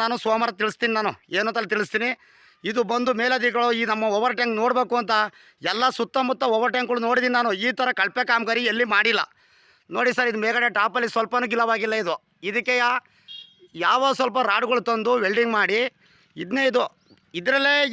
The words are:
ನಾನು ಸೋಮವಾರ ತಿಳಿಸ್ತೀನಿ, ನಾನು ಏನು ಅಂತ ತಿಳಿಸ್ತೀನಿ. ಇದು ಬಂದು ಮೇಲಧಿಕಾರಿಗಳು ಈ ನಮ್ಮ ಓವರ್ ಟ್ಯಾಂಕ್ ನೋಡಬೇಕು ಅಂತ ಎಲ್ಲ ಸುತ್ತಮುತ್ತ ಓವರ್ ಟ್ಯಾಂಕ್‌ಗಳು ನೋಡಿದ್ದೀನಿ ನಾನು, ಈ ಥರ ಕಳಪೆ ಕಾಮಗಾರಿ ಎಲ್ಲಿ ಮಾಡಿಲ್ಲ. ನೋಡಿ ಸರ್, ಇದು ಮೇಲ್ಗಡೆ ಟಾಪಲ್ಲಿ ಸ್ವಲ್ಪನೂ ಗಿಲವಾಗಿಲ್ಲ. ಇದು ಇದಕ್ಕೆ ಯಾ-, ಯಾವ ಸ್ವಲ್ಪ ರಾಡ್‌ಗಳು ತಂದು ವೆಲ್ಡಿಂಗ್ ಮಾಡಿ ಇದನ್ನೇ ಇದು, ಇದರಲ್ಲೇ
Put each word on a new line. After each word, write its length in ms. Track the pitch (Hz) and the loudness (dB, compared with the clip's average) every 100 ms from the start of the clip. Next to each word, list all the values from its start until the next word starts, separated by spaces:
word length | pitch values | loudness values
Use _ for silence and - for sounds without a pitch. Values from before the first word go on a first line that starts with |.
ನಾನು 120 | 226 220 | 0 -2
ಸೋಮವಾರ 280 | 220 220 233 185 | 0 0 0 -2
ತಿಳಿಸ್ತೀನಿ, 340 | 214 - 233 220 | -4 -2 -2 0
ನಾನು 120 | 208 127 - 180 | -2 -6 -6 -4
ಏನು 100 | 220 | -2
ಅಂತ 100 | 233 196 | -2 -2
ತಿಳಿಸ್ತೀನಿ. 360 | 214 196 220 240 247 _ _ - _ - | -2 -2 -2 -4 -6 _ _ -20 _ -6
ಇದು 120 | 220 208 | -2 0
ಬಂದು 200 | 240 247 226 | 0 0 0
ಮೇಲಧಿಕಾರಿಗಳು 460 | 247 254 240 233 240 233 | 0 2 0 2 0 0
ಈ 40 | 226 | 0
ನಮ್ಮ 120 | 214 220 202 | 0 0 2
ಓವರ್ 180 | 247 220 | 0 0
ಟ್ಯಾಂಕ್ 160 | 240 214 | -2 0
ನೋಡಬೇಕು 340 | 240 254 240 240 | 0 0 0 -2
ಅಂತ 120 | 220 214 208 - - _ 170 | 0 0 0 -6 -20 _ -4
ಎಲ್ಲ 120 | 208 254 240 | 0 0 0
ಸುತ್ತಮುತ್ತ 460 | 233 269 254 - 262 220 | -2 0 0 0 2 2
ಓವರ್ 180 | 233 247 | 2 0
ಟ್ಯಾಂಕ್‌ಗಳು 260 | 240 240 233 | -2 0 0
ನೋಡಿದ್ದೀನಿ 280 | 247 247 247 | 2 2 2
ನಾನು, 120 | 240 190 240 | 0 0 -2
ಈ 40 | 233 | 0
ಥರ 100 | 254 226 | -2 0
ಕಳಪೆ 240 | 196 247 254 | 0 0 0
ಕಾಮಗಾರಿ 320 | 233 220 226 240 | 0 0 0 0
ಎಲ್ಲಿ 140 | 220 233 208 | 0 2 2
ಮಾಡಿಲ್ಲ. 280 | 220 208 - _ _ _ _ _ - 185 | 2 2 -2 _ _ _ _ _ -8 -2
ನೋಡಿ 160 | 247 247 | 0 0
ಸರ್, 100 | 240 | 0
ಇದು 100 | 220 220 | 0 -2
ಮೇಲ್ಗಡೆ 260 | 240 240 202 | 0 0 2
ಟಾಪಲ್ಲಿ 300 | 214 240 233 | 0 0 -2
ಸ್ವಲ್ಪನೂ 340 | 233 220 240 240 | -2 -2 -2 0
ಗಿಲವಾಗಿಲ್ಲ. 420 | 233 226 226 220 220 | 0 0 0 -2 -2
ಇದು 140 | 175 156 _ _ 190 | -2 -4 _ _ -6
ಇದಕ್ಕೆ 260 | 220 214 247 | -4 0 0
ಯಾ-, 180 | 240 254 - _ - - - _ - 160 170 | 2 -2 -6 _ -20 -20 -20 _ -16 -2 2
ಯಾವ 280 | 247 269 254 | 2 2 2
ಸ್ವಲ್ಪ 200 | 262 254 233 | 0 0 2
ರಾಡ್‌ಗಳು 300 | 208 233 247 214 | 2 2 0 0
ತಂದು 240 | 226 220 247 | 0 0 2
ವೆಲ್ಡಿಂಗ್ 300 | 190 214 233 214 | 2 0 0 2
ಮಾಡಿ 200 | 185 214 254 _ _ _ _ 156 | 2 2 -2 _ _ _ _ -12
ಇದನ್ನೇ 220 | 175 254 269 | -6 0 0
ಇದು, 100 | 240 220 _ _ - _ 170 | 0 -2 _ _ -20 _ -6
ಇದರಲ್ಲೇ 380 | 180 277 277 285 285 | 0 2 2 2 2